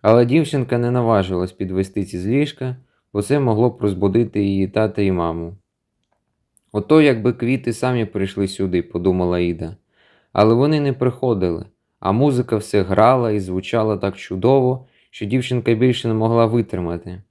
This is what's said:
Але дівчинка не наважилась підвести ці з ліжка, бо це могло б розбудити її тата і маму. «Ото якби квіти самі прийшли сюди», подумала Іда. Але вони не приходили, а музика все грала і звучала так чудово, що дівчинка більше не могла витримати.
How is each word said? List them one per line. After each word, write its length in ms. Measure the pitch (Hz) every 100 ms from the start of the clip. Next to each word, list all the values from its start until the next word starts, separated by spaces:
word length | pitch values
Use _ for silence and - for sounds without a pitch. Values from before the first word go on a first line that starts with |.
Але 240 | 104 117 120
дівчинка 520 | 151 156 143 123 120
не 140 | 120
наважилась 600 | 123 117 107 92 92 90
підвести 540 | - 95 92 95 101 95
ці 140 | 90
з 80 | 95
ліжка, 480 | 135 147 - 131 127 _ _ _
бо 80 | 101
це 180 | 101 143
могло 300 | 131 107 120
б 120 | 117
розбудити 640 | 104 92 98 104 107 104
її 240 | 101 98 95
тата 340 | 110 110 107
і 100 | 101
маму. 460 | 90 82 82 85 98 _ _ _ _ _ _ _ _ _ _ _
«Ото 300 | 104 101 156
якби 320 | 147 113 113
квіти 400 | 120 120 131 127
самі 320 | 110 127 123 107
прийшли 420 | 101 95 - 98
сюди», 340 | - 95 87
подумала 580 | 87 90 90 92 90 87
Іда. 360 | 87 82 82 101 _ _ _ _ _
Але 200 | - 110
вони 260 | 117 143 156
не 140 | 143
приходили, 720 | 131 127 123 127 104 92 82 - _ _ _
а 120 | 95
музика 460 | 107 143 127 123 107
все 240 | - 107
грала 500 | 92 95 113 131 117
і 80 | 104
звучала 580 | 92 92 95 117 110 101
так 200 | 98 -
чудово, 680 | - - 123 135 127 127 - _ _
що 160 | - 104
дівчинка 480 | 127 123 123 117
більше 340 | 113 127 120 117
не 60 |
могла 320 | 110 113 117 113
витримати. 760 | 117 113 92 87 85 90 90 _